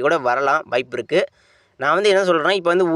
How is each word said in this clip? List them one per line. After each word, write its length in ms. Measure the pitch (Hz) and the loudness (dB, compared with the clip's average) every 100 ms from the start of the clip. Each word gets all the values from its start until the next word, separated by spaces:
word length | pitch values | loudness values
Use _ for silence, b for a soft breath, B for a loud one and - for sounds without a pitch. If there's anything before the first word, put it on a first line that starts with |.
| 143 | 0
கூட 100 | 165 123 | 0 0
வரலாம், 340 | 123 139 151 107 | 0 0 -2 -2
வாய்ப்பு 240 | 123 127 117 | -6 -4 -8
இருக்கு. 220 | 110 170 - b b b b - | -2 -2 -2 b b b b -6
நான் 140 | 139 175 | -2 0
வந்து 120 | 208 | 2
என்ன 100 | 190 180 | 2 2
சொல்றேன்னா, 280 | 165 160 196 | 0 0 -2
இப்ப 120 | 170 | 0
வந்து 140 | 180 180 | 0 2